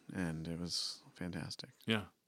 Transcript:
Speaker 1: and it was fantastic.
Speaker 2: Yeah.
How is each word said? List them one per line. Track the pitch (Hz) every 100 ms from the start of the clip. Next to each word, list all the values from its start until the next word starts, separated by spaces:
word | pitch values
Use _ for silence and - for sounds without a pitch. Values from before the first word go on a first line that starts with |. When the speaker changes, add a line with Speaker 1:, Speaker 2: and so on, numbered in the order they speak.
| -
Speaker 1:
and | 95 87 80 80
it | 82
was | 87 - - - - -
fantastic. | 87 85 - - - - -
Speaker 2:
Yeah. | 110 95 -